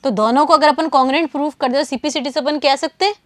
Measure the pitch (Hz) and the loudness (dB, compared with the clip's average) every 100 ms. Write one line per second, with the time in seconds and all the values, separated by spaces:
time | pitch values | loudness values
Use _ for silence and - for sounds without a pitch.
0 | 269 202 214 254 302 311 294 277 320 269 | -4 0 2 2 4 4 4 2 0 2
1 | 262 277 320 277 294 - 233 269 302 262 | 2 0 -2 -4 -6 -4 -2 -2 -4 -4
2 | 302 294 262 302 269 302 277 269 311 _ | -4 -4 -4 -4 -4 0 0 0 -4 _
3 | 392 415 | -4 -4